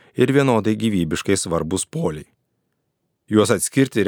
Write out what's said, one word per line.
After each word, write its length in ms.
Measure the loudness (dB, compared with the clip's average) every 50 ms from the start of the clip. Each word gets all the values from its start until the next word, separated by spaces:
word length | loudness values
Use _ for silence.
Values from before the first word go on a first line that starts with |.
| _ _ -2 0
ir 140 | 0 2 2
vienodai 400 | 2 2 2 2 2 0 0 -2
gyvybiškai 600 | 0 -2 -2 0 0 -2 -2 -4 -4 -2 -2 -2 -2
svarbus 480 | -2 -4 -4 -4 -4 -4 -4 -6 -6
poliai. 400 | _ -8 -6 -6 -6 -6 -8 -14 _ _ _ _ _ _ _ _ _ _ _ _ _ _ _ _ _ _ _ _ 0
Juos 220 | 2 2 4 4 2
atskirti 480 | -2 -2 -2 0 0 0 0 0 0 2